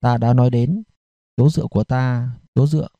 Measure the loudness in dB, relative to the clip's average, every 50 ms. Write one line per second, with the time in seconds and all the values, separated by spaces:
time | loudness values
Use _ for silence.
0 | -2 -2 0 0 2 2 4 4 4 2 2 0 0 -2 -2 -4 -6 -12 _ _
1 | _ _ _ _ _ _ _ 2 2 2 2 0 -4 -2 -2 -2 -2 -2 -2 -4
2 | -2 -2 -2 -4 -4 -6 -8 -12 _ _ _ 0 0 2 0 -2 -4 -6 -12 _